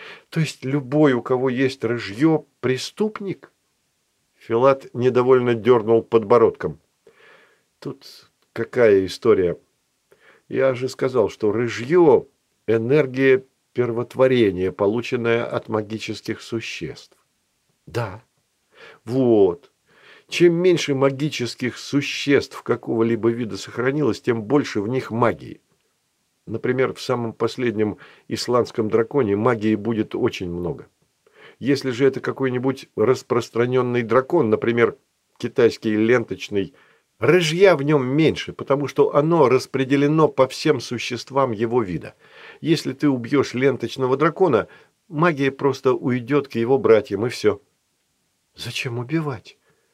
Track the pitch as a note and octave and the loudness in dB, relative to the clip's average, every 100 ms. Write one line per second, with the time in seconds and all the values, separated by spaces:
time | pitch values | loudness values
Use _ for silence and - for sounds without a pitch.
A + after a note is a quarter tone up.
0 | - - _ E3 D3+ - B2+ C#3+ B2 D3+ | -20 -20 _ -4 -4 -4 -4 -4 0 2
1 | D3+ A#2+ A#2 B2 C3 B2+ C3 C3+ A2+ A#2+ | 4 4 0 -2 0 0 -2 -2 -4 -4
2 | G2 G#2 D#3+ D3+ - _ B2+ B2+ - - | -6 0 2 2 -4 _ -4 -4 -6 -4
3 | G#3+ G#3+ G3 - - _ _ _ _ _ | -4 -4 -10 -12 -16 _ _ _ _ _
4 | _ _ _ _ - A#2 C3+ C3+ - B2 | _ _ _ _ -4 2 2 2 -4 -2
5 | B2+ B2 B2+ B2+ B2 A#2 G#2+ A#2+ G#2 A2+ | 0 2 4 4 4 2 4 4 4 2
6 | - A2+ G#2 A#2+ G#2+ - E2 D2 _ _ | 2 0 4 4 4 2 -8 -10 _ _
7 | _ _ _ _ _ _ _ _ C#3+ - | _ _ _ _ _ _ _ _ -14 -14
8 | - - _ _ _ - A2+ B2 A2+ G2 | -20 -20 _ _ _ -10 -4 2 4 4
9 | F#2 - A#2 G2 F2 E2 _ _ _ _ | 2 0 2 4 2 -4 _ _ _ _
10 | _ _ _ _ - B2 C3+ A#2+ B2+ - | _ _ _ _ -8 -2 0 -2 -6 -4
11 | C3+ B2 G2 - G#2 A2 A#2+ G2+ B2 F3+ | -2 0 0 0 -2 0 -2 -4 0 4
12 | D#3+ A2 - _ _ _ - A2+ A#2 D3+ | 6 6 2 _ _ _ -2 0 2 2
13 | C3 B2+ C3+ C3 - _ _ B2 A#2+ A2+ | 2 2 4 2 0 _ _ -4 -2 -4
14 | A#2 A#2 C3 B2 G#2 F2+ F#2 - G2+ A#2 | -4 2 2 4 2 2 -2 0 0 0
15 | - B2 A#2 A#2 - B2 - G#2+ G#2 A2 | -4 -4 -2 -2 -2 -6 -4 -6 -6 -8
16 | - G#2+ - G#2 - A#2 - - - - | -10 -10 -10 -10 -8 -10 -8 -10 -12 -14
17 | - _ _ _ _ _ _ _ - A#2+ | -20 _ _ _ _ _ _ _ -12 -8
18 | G#2+ G#2+ _ _ _ _ _ _ - - | -8 -12 _ _ _ _ _ _ -20 -18
19 | A2 C3 A#2+ A2 F#2 F2 _ _ _ _ | -6 0 4 6 4 2 _ _ _ _
20 | - - _ - F3 E3 F#3 E3 - C3+ | -20 -20 _ 2 2 4 2 2 0 0
21 | C3+ C3 D3 - A#2 - B2 - - C#3 | 0 0 -6 -4 -8 -6 -8 -8 -4 -4
22 | C#3 - C#3+ C3 - - - A#2 - A2+ | -2 -4 0 0 0 -6 -6 -4 -2 0
23 | A#2 A#2 A2+ A#2 A2 G2 - A#2 B2+ D3 | 0 2 0 0 -4 -10 -10 -6 -4 0
24 | C3 G#2 - A#2 G#2+ C#3+ - G#2+ G#2 C3 | -2 -2 -2 -4 0 0 0 -4 -4 -4
25 | - A2+ A#2+ E2 B2+ - _ _ _ _ | -4 -2 0 -2 -10 -20 _ _ _ _
26 | _ _ _ _ - A2+ B2 C3 A#2+ - | _ _ _ _ -12 -6 -2 -2 -2 -4
27 | - A#2+ A#2 - A#2 - B2 G#2 G#2+ F2+ | -4 -4 -4 -4 -4 -2 -4 0 -2 -4
28 | - - - A#2 - B2 A2 - G#2+ A2 | -14 -20 -10 -8 -2 -2 0 -4 0 0
29 | A2+ C#3+ G#2 G2+ B2 A2+ A2 G#2 A2 A2 | 0 -2 0 0 0 0 0 0 -2 -4
30 | - F2+ G#2+ - F2+ F2 F2 C2+ - _ | -4 -2 -4 -4 -8 -6 -8 -8 -14 _
31 | _ _ _ _ - - A#2 C#3 C3 A#2 | _ _ _ _ -20 -8 -2 -2 -2 0
32 | C3+ C3 - A#2 C3 B2 C3+ C3+ - - | 0 0 -4 -4 -4 -2 -4 -4 -8 -2
33 | G#2+ C3 - A#2+ - A2+ B2 B2+ B2 A#2+ | 0 0 -2 -4 -2 -2 0 0 0 -2
34 | A2 B2 C3 F3 A2 G#2 A2 A#2 A2 - | 0 0 2 0 2 0 0 2 0 -2
35 | _ _ _ - A#2 - A2+ - A2+ G#2+ | _ _ _ -10 -6 2 2 2 -2 0
36 | A2+ B2 A2+ F#2 - G2+ F2+ - _ _ | 2 2 0 -10 -6 -4 -6 -10 _ _
37 | _ - A#2+ F3+ D#3+ E3+ G3 D3+ C#3+ D3+ | _ -2 2 2 2 4 4 4 2 0
38 | B2+ D3 D3+ F2+ - - - C#3 C3+ - | 0 2 2 0 -6 -8 -4 -2 0 0
39 | C#3 D3 D#3 E3+ B2 C3 - C3 B2+ C#3 | 2 2 2 4 4 2 0 -4 0 0
40 | C#3+ D#3+ D3 - B2+ - D#3 B2+ - A#2+ | 2 2 2 2 0 0 -2 -2 -4 -8
41 | - A#2+ - C3+ C3 G#2 A#2 A#2+ G2 D3 | -8 -10 -6 -2 -2 -2 -2 0 -2 -4
42 | - - _ - - - C#3+ E3 - B2+ | -8 -18 _ -20 -20 -6 -2 -2 -2 -2
43 | D3 B2+ A#2 C#3+ - B2 C3+ A#2+ A2+ C3+ | 0 0 0 0 0 0 0 0 -4 -4
44 | B2+ A#2+ D#3+ D#3 F#3 A2 - - _ _ | -2 0 0 2 2 2 0 -10 _ _
45 | _ D3+ F3 C#3 C3+ C3+ C3+ C3 C3 A#2 | _ -2 0 0 -2 -2 -2 0 0 0
46 | - B2 A#2 C#3+ - A2+ A#2 C3+ G#2+ G#2+ | -2 -4 -2 -2 -2 -2 0 2 6 4
47 | - G2+ A#2+ - G#2+ - _ _ _ _ | 4 -4 -4 -2 0 -2 _ _ _ _
48 | _ _ _ _ _ - A#2+ - C3 A#2+ | _ _ _ _ _ -16 -10 -8 -6 -8
49 | A#2+ D#3+ D3+ G#2+ - - _ _ _ | -4 -4 -4 -8 -14 -20 _ _ _